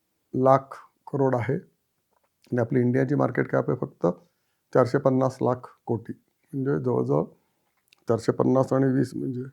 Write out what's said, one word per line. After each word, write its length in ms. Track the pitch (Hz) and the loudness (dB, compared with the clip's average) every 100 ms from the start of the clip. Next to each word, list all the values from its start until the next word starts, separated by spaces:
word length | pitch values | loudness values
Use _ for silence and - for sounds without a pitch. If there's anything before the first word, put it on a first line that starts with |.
| _ _ _ | _ _ _
लाख 240 | 127 131 135 135 - - _ - | 0 4 4 2 -20 -20 _ -8
करोड 220 | 139 135 | -2 0
आहे 200 | 123 117 160 - _ _ _ _ _ _ _ | 0 -2 -4 -8 _ _ _ _ _ _ _
आणि 180 | - 123 | -6 -2
आपली 180 | 117 127 | 0 0
इंडियाची 360 | 120 131 135 | 2 2 0
मार्केट 340 | 139 127 127 131 | 0 0 0 -2
कॅप 200 | 135 - | -2 -2
आहे 80 | - | -4
फक्त 260 | - - - - _ _ _ _ _ | -6 -4 -4 -4 _ _ _ _ _
चारशे 240 | 139 120 139 | 2 2 2
पन्नास 400 | 135 131 131 - | 2 2 0 0
लाख 140 | 123 123 - _ | -2 -2 -8 _
कोटी. 280 | - 113 - - _ _ _ | -6 -6 -8 -18 _ _ _
म्हणजे 300 | 139 131 151 | -6 -4 -2
जवळजवळ 400 | 123 123 123 143 196 _ _ _ _ _ _ _ - | 0 0 0 0 -2 _ _ _ _ _ _ _ -2
चारशे 240 | 113 - | -2 0
पन्नास 420 | 120 127 127 131 | 0 2 2 2
आणि 120 | 135 | 0
वीस 260 | 135 131 123 | 0 0 -2
म्हणजे 260 | - 135 123 135 | -4 -8 -8 -12